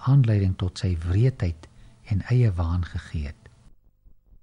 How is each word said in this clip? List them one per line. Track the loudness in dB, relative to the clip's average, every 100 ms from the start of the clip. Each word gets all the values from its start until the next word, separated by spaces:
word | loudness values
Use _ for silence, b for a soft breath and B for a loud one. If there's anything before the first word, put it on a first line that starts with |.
| 2
aanleiding | 4 4 4 2 0
tot | -4 -4
sy | -4 -2 0
wreedheid | 2 2 0 -4 -6 -12 b b b -6
en | -4 0
eie | 2 2
waan | 0 -2 -2 -4
gegee | -8 -8 -8 -8
het. | -10 -20 _ -20 -20 _ _ -20 -20 _ -20